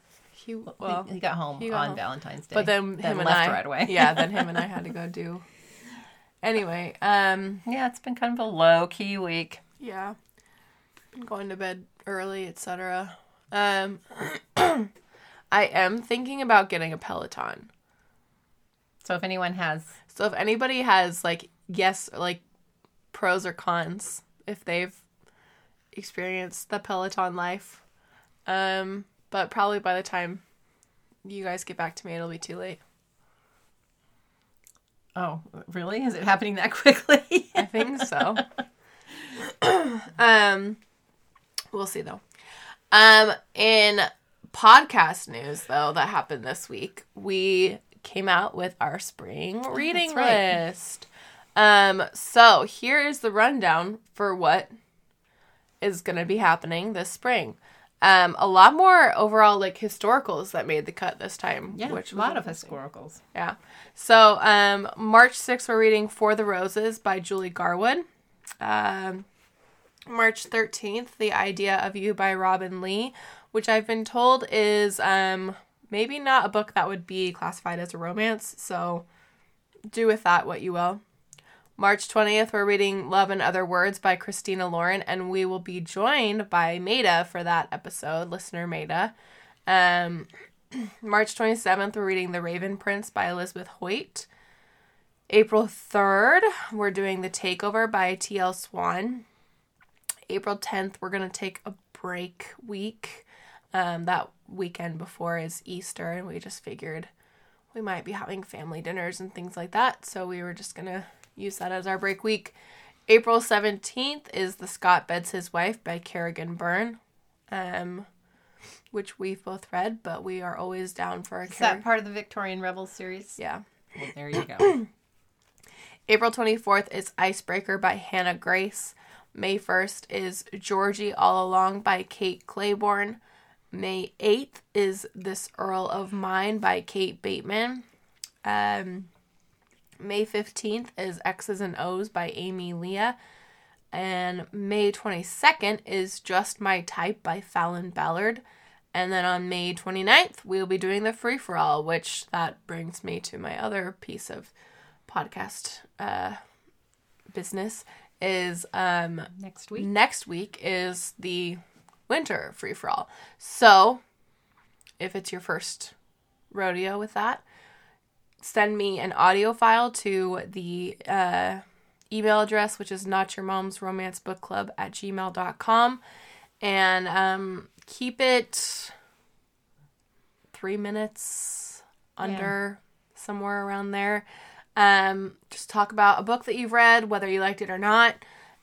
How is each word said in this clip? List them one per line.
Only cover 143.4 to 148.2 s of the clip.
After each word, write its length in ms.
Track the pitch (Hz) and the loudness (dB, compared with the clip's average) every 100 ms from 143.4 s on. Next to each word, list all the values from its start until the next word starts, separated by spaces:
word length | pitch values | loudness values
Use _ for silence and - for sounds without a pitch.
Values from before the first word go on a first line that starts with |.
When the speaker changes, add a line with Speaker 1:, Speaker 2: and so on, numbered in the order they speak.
| - _ _ _ _ | -20 _ _ _ _
Speaker 1:
And 540 | - 190 180 180 180 - | -8 -6 -4 -6 -8 -10
May 380 | 208 196 208 202 | -10 -4 0 0
twenty-second 920 | - 214 175 - - 294 311 202 214 - | 0 -6 -6 -8 2 2 4 0 -4 -4
is 340 | 190 190 - | -4 -4 -8
Just 420 | - 185 196 - | -2 0 0 -2
My 200 | 202 185 | 0 0
Type 420 | 170 - 175 214 | -2 -6 -6 -4
by 180 | 170 185 | -6 -8
Fallon 480 | - - 170 175 180 | -4 -2 -2 -4 -8
Ballard. 520 | 175 156 170 | -4 -4 -2